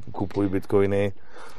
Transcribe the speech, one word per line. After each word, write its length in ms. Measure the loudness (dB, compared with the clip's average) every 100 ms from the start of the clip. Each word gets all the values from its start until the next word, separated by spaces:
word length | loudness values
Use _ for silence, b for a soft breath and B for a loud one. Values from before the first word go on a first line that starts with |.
| -6
kupuj 360 | -4 -2 0 0
bitcoiny. 640 | 0 2 4 4 2 0 -2 B B B